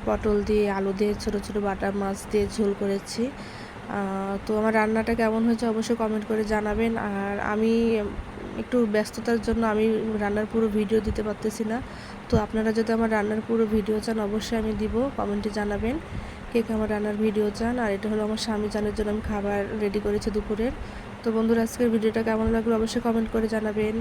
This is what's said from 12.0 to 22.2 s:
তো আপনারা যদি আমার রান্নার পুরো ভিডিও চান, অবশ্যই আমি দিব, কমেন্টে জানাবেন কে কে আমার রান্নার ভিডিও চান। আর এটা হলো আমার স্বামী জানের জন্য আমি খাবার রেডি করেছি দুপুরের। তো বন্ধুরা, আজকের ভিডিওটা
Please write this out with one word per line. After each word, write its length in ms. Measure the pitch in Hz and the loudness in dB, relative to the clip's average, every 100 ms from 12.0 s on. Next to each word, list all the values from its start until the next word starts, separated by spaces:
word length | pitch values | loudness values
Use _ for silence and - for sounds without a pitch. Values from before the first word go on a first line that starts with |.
| - - - | -14 -14 0
তো 80 | 226 | 2
আপনারা 320 | 208 220 220 | 2 0 2
যদি 180 | 220 226 | 2 2
আমার 160 | 226 226 | 2 2
রান্নার 300 | 220 208 214 | 2 2 -2
পুরো 220 | 220 226 220 | 0 2 4
ভিডিও 320 | 220 202 214 | 2 2 0
চান, 180 | 220 220 | 0 -2
অবশ্যই 380 | 202 214 208 226 | 0 -2 -2 -2
আমি 140 | 220 | 0
দিব, 220 | 208 214 214 269 - | 0 0 0 0 -2
কমেন্টে 340 | 202 208 208 | -2 0 -2
জানাবেন 460 | 208 208 202 220 294 - - - - - | -2 -2 0 0 -2 -4 -10 -10 -12 -2
কে 120 | 240 | 0
কে 100 | 226 | 0
আমার 160 | 220 214 | 0 0
রান্নার 280 | 208 208 208 | 0 -2 2
ভিডিও 300 | 220 208 208 | 2 2 0
চান। 240 | 202 226 247 | 0 -2 0
আর 100 | 226 | 0
এটা 160 | 196 208 | 0 0
হলো 120 | 214 | 0
আমার 140 | 214 214 | 0 -2
স্বামী 300 | 233 214 208 | -2 0 0
জানের 240 | 208 208 208 | 0 -2 0
জন্য 140 | 208 | -2
আমি 140 | 208 214 | -2 -2
খাবার 320 | 208 202 202 202 220 | -2 0 0 -2 0
রেডি 200 | 208 202 | 0 0
করেছি 300 | 202 208 214 | 0 0 0
দুপুরের। 420 | 214 208 208 233 - - - - - | -2 -2 0 0 -2 -8 -10 -12 -6
তো 80 | 240 | -2
বন্ধুরা, 300 | 220 226 233 | 2 4 4
আজকের 280 | 226 - 240 | 2 2 2
ভিডিওটা 320 | 220 220 220 | 4 2 2